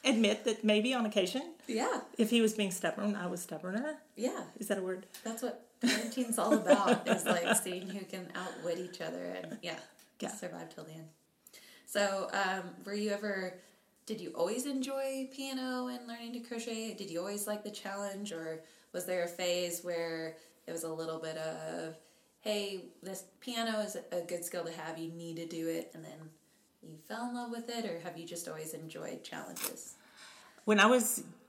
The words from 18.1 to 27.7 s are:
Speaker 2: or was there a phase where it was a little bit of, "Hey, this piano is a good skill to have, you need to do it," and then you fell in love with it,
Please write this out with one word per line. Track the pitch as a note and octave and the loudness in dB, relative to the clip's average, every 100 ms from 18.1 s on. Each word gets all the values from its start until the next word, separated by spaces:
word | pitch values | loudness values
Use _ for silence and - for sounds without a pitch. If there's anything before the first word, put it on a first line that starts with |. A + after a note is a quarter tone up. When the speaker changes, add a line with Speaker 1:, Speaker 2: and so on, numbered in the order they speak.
| G3 G3+ | -4 -6
Speaker 2:
or | E3 D#3+ D#3+ D#3+ - _ | -6 -6 -8 -10 -20 _
was | F3+ F3+ | -6 -2
there | F3+ | 0
a | E3+ | 0
phase | F3 F3+ F3 F3 E3+ | 0 2 2 2 -2
where | F3 E3+ E3 E3 D#3+ D#3+ - _ - | -2 -2 0 -2 -6 -8 -18 _ -8
it | |
was | E3 | -6
a | E3 | -4
little | D#3+ E3 D#3+ | -4 -4 -4
bit | D#3+ D#3+ | -4 -4
of, | D#3+ D#3+ D#3+ E3+ E3 D#3+ - _ _ _ | -4 -4 -6 -6 -6 -10 -18 _ _ _
"Hey, | G#3+ G#3 G3+ F#3+ F3 - | -2 -2 -2 -4 -10 -14
this | F#3 F3+ - _ | -10 -8 -10 _
piano | - A#3 A3+ G#3+ | -4 0 2 2
is | G3+ F3+ - | 0 -4 -4
a | F3 | -4
good | E3+ F3 | -2 -4
skill | - F3+ | -2 -4
to | E3 | -4
have, | E3 D#3+ E3 | -4 -6 -4
you | E3 | -6
need | E3 E3+ E3 | -6 -6 -6
to | E3 | -6
do | E3 E3 | -2 -2
it," | E3 - | -2 -4
and | E3 | -10
then | D#3 D#3 D#3 - _ _ _ _ | -14 -14 -16 -18 _ _ _ _
you | D#3+ D#3 - | -18 -18 -8
fell | A3+ B3 | -4 -2
in | |
love | A#3+ A#3+ | -4 -4
with | A#3 | -6
it, | A#3 | -4